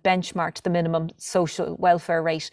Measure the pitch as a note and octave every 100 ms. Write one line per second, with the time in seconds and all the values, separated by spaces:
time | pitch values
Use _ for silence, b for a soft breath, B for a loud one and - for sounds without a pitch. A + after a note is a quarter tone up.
0 | F#3+ F#3 F3 F#3 E3 - F#3 F3 E3 E3
1 | E3 - - F#3 E3 - D#3+ - F3+ E3+
2 | - E3 D#3+ D#3+ -